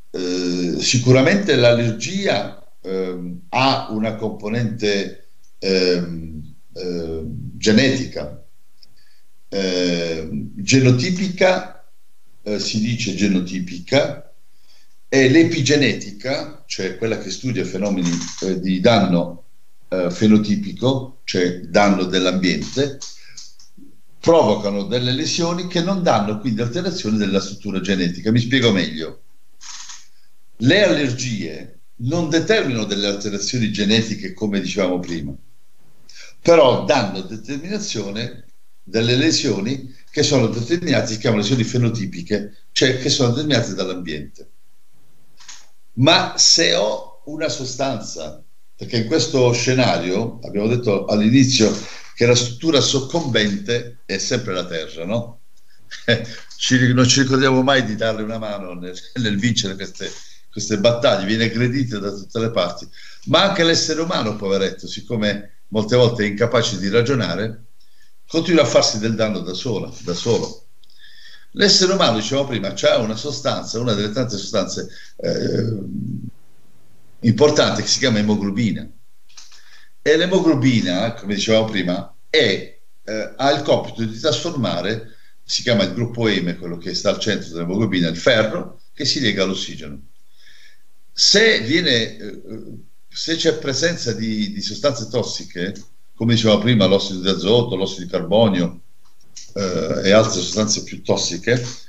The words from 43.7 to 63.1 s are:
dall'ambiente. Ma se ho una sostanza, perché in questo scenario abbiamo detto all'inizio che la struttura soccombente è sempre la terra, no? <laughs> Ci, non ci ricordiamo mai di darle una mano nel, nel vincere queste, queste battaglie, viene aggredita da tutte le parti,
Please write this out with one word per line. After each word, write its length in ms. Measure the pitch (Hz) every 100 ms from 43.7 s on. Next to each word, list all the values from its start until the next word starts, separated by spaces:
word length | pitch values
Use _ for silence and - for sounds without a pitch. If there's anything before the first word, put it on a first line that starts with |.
dall'ambiente. 760 | 92 92 90 85 76 69 - 71 - - - - - - - - - - - - - -
Ma 420 | - 139 185 180 -
se 380 | - 165 -
ho 480 | - 104 - - -
una 240 | 143 156 156
sostanza, 920 | - 127 - 135 110 - 82 76 - - - - -
perché 220 | - 117
in 80 | 110
questo 460 | 160 - 131 123
scenario 840 | - 131 127 113 85 87 95 117 -
abbiamo 260 | - 101 110
detto 360 | 120 110 95
all'inizio 720 | - 107 107 135 127 - 107 - - - -
che 120 | - 120
la 80 |
struttura 460 | 120 - - 160 139
soccombente 1160 | - 135 135 170 143 110 104 98 113 120 - - -
è 100 | 95
sempre 360 | - 123 104
la 120 | 90 87
terra, 380 | 82 73 80
no? 360 | 87 117 - - - - - - - - -
<laughs> 420 | 113 113 - - -
Ci, 360 | - 131 123
non 140 | 127 123
ci 160 | 139
ricordiamo 400 | 127 135 135 131
mai 220 | 131 135
di 120 | 107 107
darle 260 | 113 107
una 160 | 107 110
mano 360 | 107 101 90
nel, 200 | 90 90 90 -
nel 240 | 127 110 101
vincere 360 | 117 104 98
queste, 360 | 98 92 - 90 - - - -
queste 280 | 104 - 104
battaglie, 480 | 117 117 131 98 95
viene 180 | 113
aggredita 540 | 113 113 123 139 123 104
da 120 | 101
tutte 280 | 98 - 113
le 120 | 113
parti, 360 | 101 87 - - - -